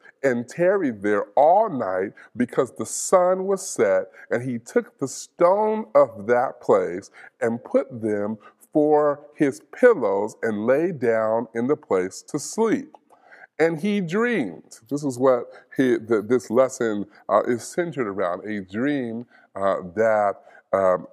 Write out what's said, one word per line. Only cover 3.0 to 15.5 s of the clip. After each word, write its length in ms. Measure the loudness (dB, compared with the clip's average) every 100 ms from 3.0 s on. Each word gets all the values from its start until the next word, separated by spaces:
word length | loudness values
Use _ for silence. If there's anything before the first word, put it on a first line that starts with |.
| 2 4 4 0 -2
was 220 | -4 -4
set. 440 | 0 2 2 -2 -12 -6
And 140 | -6
he 160 | -4 -8
took 400 | -2 -2 -2 -8
the 80 | -10
stone 800 | -10 -14 0 2 2 0 -2 0 2
of 320 | 2 0 0
that 340 | 2 0 -4
place 480 | 2 2 2 -6 -12 -20 -20 -4
and 240 | -4 -4
put 380 | -2 -2 -2 -6
them 360 | -4 -2 -4 -8 -14 _ -4
for 520 | 0 4 4 2 -2 -8 -2
his 260 | -2 -2 _
pillows 640 | 4 4 4 2 0 -2 -4
and 240 | -4 -2 0
lay 240 | 2 0
down 560 | -2 0 0 0 -2 -4 -4
in 120 | -2
the 100 | -4
place 440 | -2 -2 -2 -6
to 140 | -10 -10
sleep. 600 | -8 -2 0 0 -4 -18 _ _ _ -20 -18 0
And 220 | 0 0
he 220 | -2 -2
dreamed. 760 | -2 -2 -2 -2 -4 -8 -18 -20 -8
This 140 | -6
is 160 | -4 0
what 260 | 2 2 -2